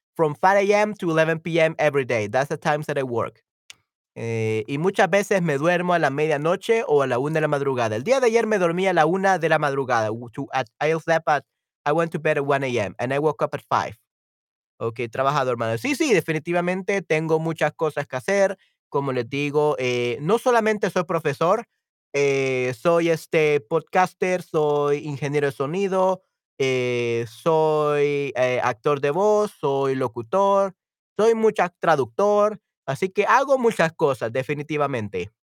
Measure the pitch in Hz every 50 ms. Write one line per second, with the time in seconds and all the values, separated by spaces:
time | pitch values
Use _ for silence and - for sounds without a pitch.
0 | _ _ _ - 165 151 147 - - 185 202 202 202 196 202 208 214 214 202 -
1 | 196 170 160 160 160 160 165 160 160 175 165 165 160 160 160 - 151 151 139 143
2 | 131 117 127 113 104 101 107 127 139 - 160 151 - 165 151 151 151 - 143 143
3 | 135 131 117 113 92 58 - _ _ _ _ _ _ _ - _ _ _ _ _
4 | _ _ _ 120 113 117 117 113 110 110 110 110 107 - 139 143 165 196 208 -
5 | 208 180 185 202 202 - 208 190 175 165 143 139 147 170 175 175 175 180 175 170
6 | 156 139 135 147 156 156 151 143 147 160 185 196 - - 226 226 - - 151 143
7 | 135 131 123 123 135 151 156 160 156 151 147 143 139 139 131 123 117 110 107 107
8 | 131 190 262 269 254 233 220 233 233 220 220 196 180 170 165 180 190 190 180 165
9 | 151 156 180 190 190 196 190 170 156 160 156 156 151 143 139 139 135 120 127 113
10 | 110 107 110 117 123 117 - 143 139 - - 135 127 - _ _ 143 156 160 165
11 | - 165 160 160 - 165 151 139 - _ _ _ _ _ _ _ _ 143 151 165
12 | 170 165 - 165 147 156 156 147 139 139 143 139 139 131 120 113 101 92 - -
13 | 117 127 135 143 151 156 147 - 156 143 - 139 - _ 135 110 82 67 104 -
14 | _ _ _ _ _ _ _ _ _ _ _ _ _ _ _ _ 117 117 113 120
15 | 123 117 - - 131 135 147 147 131 127 123 117 117 113 113 113 - 269 294 -
16 | 330 294 220 170 156 - 156 156 151 170 175 175 175 180 185 190 190 - 202 196
17 | 160 - 165 156 160 156 160 160 160 165 160 - 160 151 - - 165 156 - 147
18 | 139 - - 131 - - 196 202 196 190 190 - _ _ _ _ _ _ - 143
19 | 139 139 127 123 120 113 139 139 143 147 139 151 147 151 143 - 131 123 123 120
20 | 120 120 120 - 147 160 208 233 - 262 240 233 208 220 214 208 - 190 - 190
21 | 175 - 180 165 - 151 135 - 160 170 202 233 226 - _ _ _ _ _ _
22 | _ _ - 143 143 139 139 135 131 131 131 127 127 127 127 - - 175 170 170
23 | 170 170 165 156 - - - 160 156 151 147 143 143 _ 165 160 - _ - -
24 | - 180 - _ 190 185 185 180 170 - - 160 151 147 147 147 143 143 143 151
25 | 156 151 143 123 151 139 143 147 143 143 135 - 139 139 160 190 202 190 190 185
26 | 185 185 185 180 _ _ _ _ _ _ _ - 139 131 131 127 123 123 123 120
27 | 120 117 117 117 120 113 - - - 165 160 156 156 156 156 151 151 147 147 147
28 | 143 143 143 143 143 139 - - 127 127 123 120 - 123 120 - _ 151 147 139
29 | 135 143 143 175 202 214 214 208 208 202 - _ - 143 139 135 123 131 135 131
30 | 131 123 - 120 113 117 - 190 196 196 196 196 196 196 185 _ _ _ _ _
31 | _ _ _ - 208 233 226 220 220 220 208 - 185 175 - _ - 170 160 143
32 | 127 113 - - 202 208 208 208 208 214 214 - _ _ _ _ _ - 135 -
33 | 190 190 - 208 190 185 214 247 277 285 269 254 240 233 - - 170 160 160 -
34 | 170 143 131 - 127 113 117 131 131 - 147 143 147 147 156 147 143 139 139 117
35 | 107 101 101 92 87 - - _